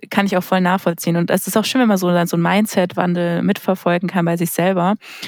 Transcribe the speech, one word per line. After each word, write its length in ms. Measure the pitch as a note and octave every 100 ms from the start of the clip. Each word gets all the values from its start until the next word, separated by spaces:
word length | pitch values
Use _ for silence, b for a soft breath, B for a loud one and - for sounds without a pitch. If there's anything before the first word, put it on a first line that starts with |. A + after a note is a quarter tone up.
| -
kann 140 | -
ich 120 | G3 F#3
auch 60 |
voll 200 | F3+ F#3+
nachvollziehen. 540 | F3+ F#3+ - E3 - E3+
Und 140 | F3
es 160 | F#3 -
ist 120 | A3
auch 60 |
schön, 180 | G#3+ C4
wenn 60 | A#3
man 100 | F#3+
so, 100 | F3+
so 280 | F3 E3+ E3+
einen 60 |
Mindset-Wandel 1000 | E3+ F#3+ A3 - F3+ - F3+ F3 E3+ E3+
mitverfolgen 640 | F3+ G3+ - F#3 - F3 F#3
kann 160 | F#3
bei 120 | E3+ E3+
sich 120 | F3
selber. 460 | - F3 F#3+ E3+ A3 B B